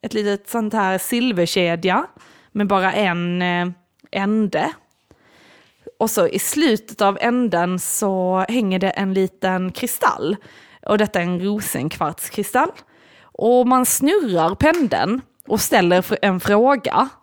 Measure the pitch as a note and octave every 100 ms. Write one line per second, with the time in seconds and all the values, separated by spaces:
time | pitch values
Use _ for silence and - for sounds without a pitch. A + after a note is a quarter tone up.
0 | A3+ A3 G#3 G3+ - A#3 G#3+ A3 F#3+ F#3+
1 | - A#3+ B3+ F#3 E3+ G3 F3 E3+ F3+ G3
2 | E4 _ - - _ G#3 G3+ G3 F#3 G3+
3 | G3+ F3 F3 F3+ F3+ F3 F3 F3 _ _
4 | _ G3+ G3 A3 G#3 - D4 - _ _
5 | _ _ _ _ - - _ _ - _
6 | A3+ - E3+ - - - D#4 G#3+ - -
7 | G3 G3 A#3 B3 A#3+ F3 F3 F3+ - -
8 | G3+ F#3+ F#3 F#3 F#3+ A#3+ G3+ F#3 F#3+ -
9 | G3 F#3+ F#3+ _ F#3+ F#3 F#3 - B3 -
10 | - - C#3+ G#3 - - - - - G#3
11 | G#3 F#3 F3 F3+ F#3+ G#3 G3 - C#3+ -
12 | D#3 D#3+ - - G3+ B3+ D#4+ - _ _
13 | _ - - - A3 B3 B3 B3+ - -
14 | C#4 G4+ C4+ F3 E3 G3 D4+ F4 B3 F2
15 | C#3+ B3+ - _ - G#3+ - A#3 F3+ F3+
16 | F#3 A3 G3+ F#3 F#3 G#3 B3 C#4 - -
17 | C4 -